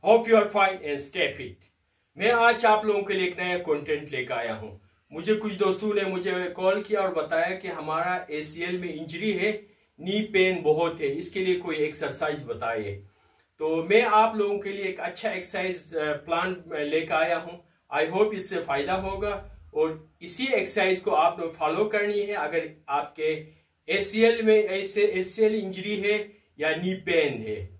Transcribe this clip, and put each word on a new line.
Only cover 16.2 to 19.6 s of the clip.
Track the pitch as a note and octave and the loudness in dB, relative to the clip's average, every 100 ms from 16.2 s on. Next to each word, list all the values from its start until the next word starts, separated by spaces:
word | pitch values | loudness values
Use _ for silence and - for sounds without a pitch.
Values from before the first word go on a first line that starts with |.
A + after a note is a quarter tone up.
| E3+ | -2
plan, | E3+ F3+ | -2 -2
अ, | F#3 - D3+ | -4 -8 -6
लेकर | D3 D#3 D#3+ | 0 -2 0
आया | D#3+ E3 E3+ | 0 2 0
हूँ। | E3+ F3 _ _ _ | -4 -16 _ _ _
I | C#3+ D#3+ | -2 0
hope | F#3+ G#3+ | 2 0
इससे | G#3 F#3 F3 | 0 -6 -6
फ़ायदा | - C#3 C#3+ F#3+ | -2 -2 0 -2
होगा | F#3+ G3 G#3 G3+ - - | -2 -4 -4 -6 -10 -20